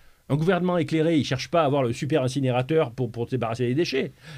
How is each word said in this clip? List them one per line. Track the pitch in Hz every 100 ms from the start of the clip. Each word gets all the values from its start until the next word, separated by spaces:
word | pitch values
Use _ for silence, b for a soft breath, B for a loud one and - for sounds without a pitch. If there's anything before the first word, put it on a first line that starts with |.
| b b b
Un | 143
gouvernement | 160 180 180 180
éclairé, | 143 160 160 160
il |
cherche | 123 131 -
pas | 170
à |
avoir | 147 135
le | 123
super | 120 139 151
incinérateur | 127 131 131 123 127 160 120
pour, | 110 120
pour | 117 120
se |
débarrasser | 127 113 120 123
des |
déchets. | 131 175 135 175 B B